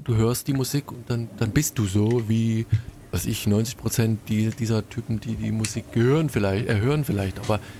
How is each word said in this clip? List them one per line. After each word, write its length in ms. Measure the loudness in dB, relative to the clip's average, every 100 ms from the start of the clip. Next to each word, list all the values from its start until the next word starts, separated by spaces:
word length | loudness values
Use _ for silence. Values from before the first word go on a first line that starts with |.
du 120 | -2 2
hörst 320 | 2 0 -2
die 40 |
Musik 380 | -2 0 -2 -4
und 180 | -8 -4
dann, 200 | -4 -4 -2
dann 140 | 0
bist 260 | 2 0 0
du 60 | 2
so, 420 | 4 4 2 2
wie, 380 | 2 2 0 0 0 -2 -14 -6
was 140 | -4 -2
ich, 220 | -2 2
neunzig 300 | 2 2 -4
Prozent 420 | -4 0 0 0 -2
die, 220 | 0 0
dieser 400 | -2 -2 0 -2
Typen, 320 | -8 -6 -6
die 140 | -4 -4
die 180 | -2
Musik 400 | -2 -2 -4 -4
gehören 340 | 2 4 4 2
vielleicht, 400 | 0 2 2 2
äh, 140 | 2
hören 240 | 2 2 0
vielleicht, 340 | 0 -2 -4
aber 220 | -2 -2 -4